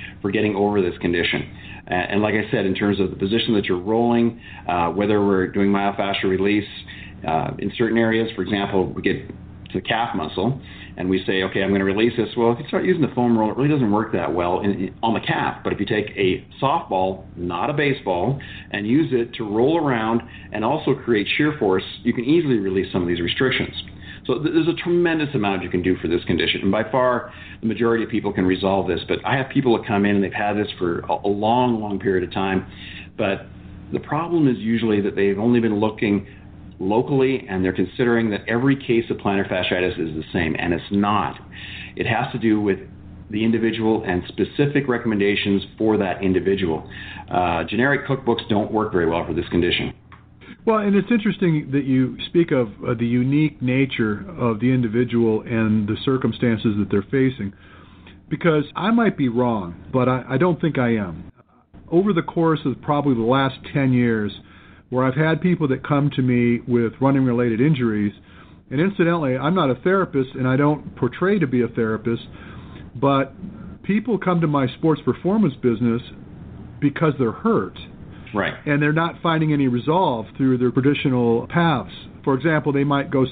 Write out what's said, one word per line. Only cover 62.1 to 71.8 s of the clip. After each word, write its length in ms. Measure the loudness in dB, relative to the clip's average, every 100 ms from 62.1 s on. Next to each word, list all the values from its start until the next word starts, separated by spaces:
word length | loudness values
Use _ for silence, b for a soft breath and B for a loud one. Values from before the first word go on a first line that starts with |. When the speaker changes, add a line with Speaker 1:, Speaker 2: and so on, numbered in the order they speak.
Speaker 2:
the 120 | 2
course 380 | 0 0 2 2 0
of 160 | -4
probably 320 | 0 0 2
the 80 | 2
last 360 | 4 2 2 -2 -4
ten 220 | 0 2
years, 380 | 4 4 2 -2 -6 -18 B B B B
where 160 | 0 0
I've 100 | 2
had 240 | 2 2
people 300 | 2 2 0
that 180 | -2 0
come 220 | 2 2 2
to 40 |
me 380 | 2 4 4 2 2
with 240 | 0 0 0
running-related 640 | 2 4 2 2 2 2
injuries, 500 | 2 4 2 2 0 -4 B B B B -8
and 120 | -2
incidentally, 560 | 0 2 2 2 0 0
I'm 180 | 0 2
not 140 | 2
a 60 | 2
therapist 560 | 2 2 2 0 -2 -2
and 100 | 0
I 120 | 4
don't 400 | 4 2 -4 -4
portray 420 | -4 0 0 2
to 80 | 2
be 140 | 0
a 80 | 0
therapist, 540 | 0